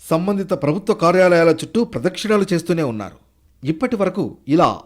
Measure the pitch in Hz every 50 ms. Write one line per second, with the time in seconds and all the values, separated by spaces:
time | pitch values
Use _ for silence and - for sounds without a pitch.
0 | - - 165 165 180 196 202 196 190 185 185 185 - 190 196 - 202 - - -
1 | 165 170 175 185 185 180 175 165 165 170 156 - 151 - - 226 240 233 - 170
2 | - 185 180 - - 208 214 208 196 - 180 170 170 - 175 170 156 127 113 107
3 | 98 85 - - _ _ _ _ _ _ _ - - 139 160 160 262 - 240 202
4 | 196 185 180 202 147 98 - - - 131 147 - 160 120 98 - -